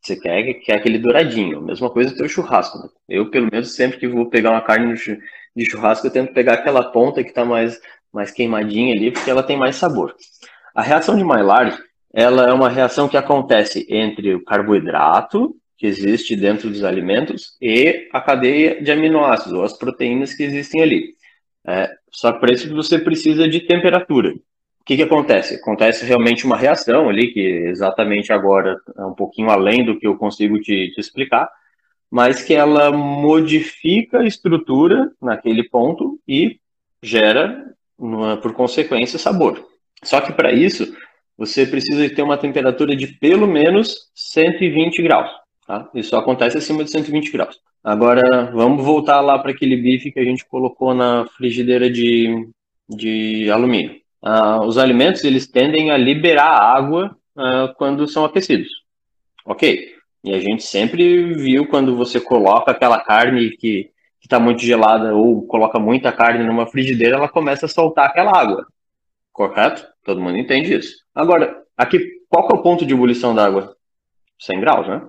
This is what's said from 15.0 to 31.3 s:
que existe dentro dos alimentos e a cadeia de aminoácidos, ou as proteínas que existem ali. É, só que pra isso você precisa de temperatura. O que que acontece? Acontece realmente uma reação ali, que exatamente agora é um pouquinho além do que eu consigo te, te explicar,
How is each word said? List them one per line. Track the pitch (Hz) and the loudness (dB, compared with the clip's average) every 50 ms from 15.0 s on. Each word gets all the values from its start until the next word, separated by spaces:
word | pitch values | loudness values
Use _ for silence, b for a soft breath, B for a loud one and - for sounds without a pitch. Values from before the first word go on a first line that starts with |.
| 76 76 85 101 - - - 202 247 311 - _ _ _ _ | 2 2 2 2 0 0 -2 -2 -2 -2 -4 _ _ _ _
que | _ - | _ -4
existe | 104 98 95 98 101 113 117 - - 113 | -4 -4 -2 -2 -2 -2 -2 -2 -6 -6
dentro | 101 98 101 107 104 - 113 | -2 0 0 0 -2 -4 -8
dos | 101 104 101 | -8 -4 -4
alimentos | 92 90 95 90 90 123 123 151 - - - - - _ _ 131 | -4 -2 -4 -2 -2 -2 -2 -2 -4 -8 -12 -12 -18 _ _ -4
e | 117 110 120 135 165 165 - - - - | 0 2 4 2 2 0 -2 -8 -8 -8
a | 131 | -4
cadeia | - - 139 127 127 123 143 147 156 - - - 147 | 0 0 0 2 2 0 2 2 2 2 0 -2 -2
de | 143 | -2
aminoácidos, | 147 151 156 160 160 156 147 135 117 - - 95 87 | 0 0 2 2 2 2 2 2 0 0 -2 -6 -4
ou | 92 95 | -4 -4
as | 101 - - | -4 -6 -6
proteínas | - 127 123 - 127 120 120 127 139 135 - | -10 -10 -6 -4 -4 -2 -2 -2 -4 -6 -6
que | - 147 | -6 -6
existem | 143 139 143 139 - - 160 160 | -6 -6 -8 -8 -6 0 0 2
ali. | 156 120 85 - - - b b b b b b _ _ _ _ | 2 2 0 -2 -6 -14 b b b b b b _ _ _ _
É, | - 90 92 95 - - _ _ _ | -6 -4 -4 -4 -6 -8 _ _ _
só | - - - 117 120 | -20 -2 -2 -2 0
que | - | 2
pra | - 120 123 | 2 2 2
isso | 123 - 151 151 | 0 -2 -6 -6
você | 151 151 - 170 160 | -6 -2 0 0 0
precisa | 160 170 160 156 - 156 156 151 165 160 | 0 -2 -4 0 0 0 2 2 2 0
de | 156 170 | 0 -2
temperatura. | 170 - 175 175 175 185 170 180 180 - 151 131 101 87 73 | 0 0 -2 2 2 2 0 0 -2 0 0 0 0 0 -4
O | - _ _ _ _ _ _ _ _ _ | -6 _ _ _ _ _ _ _ _ _
que | - 139 | -4 0
que | 135 156 | 0 2
acontece? | 160 160 139 143 - 117 95 - - - | 2 2 0 2 2 2 2 2 -2 -10
Acontece | - - - 107 98 110 113 113 - - | -10 -6 -6 -2 0 2 0 0 0 -2
realmente | 120 123 120 117 117 117 113 - | 0 0 2 2 2 0 0 0
uma | 131 120 | -2 -2
reação | 107 123 139 160 170 - - 117 139 160 123 | 0 2 0 0 0 0 0 2 2 2 2
ali, | 101 104 120 120 - | 2 0 0 0 0
que | 107 | -2
exatamente | 95 92 90 85 85 87 90 87 98 95 95 - 110 104 104 104 101 - 110 | -2 -2 -2 -2 -4 -4 -4 -2 -2 -2 0 -2 -2 0 -2 -4 -2 0 -2
agora | 101 95 98 98 98 95 95 92 - _ - - | 0 2 2 2 2 2 0 -4 -6 _ -20 -16
é | - 98 | -12 -12
um | 95 92 | -12 -8
pouquinho | - 101 - _ - 110 110 | -8 -10 -10 _ -4 0 2
além | 107 98 95 101 110 123 123 | 2 4 4 2 2 2 2
do | 113 107 - | 0 -2 -2
que | - | -2
eu | 107 104 | -2 -2
consigo | - 110 104 98 - 104 104 107 107 | -2 -4 -6 -4 -2 -2 0 0 -2
te, | 107 - 101 95 92 90 92 | -2 -2 -2 -2 -2 -6 -8
te | - | -10
explicar, | 104 - _ 127 135 131 | -14 -12 _ -8 -4 0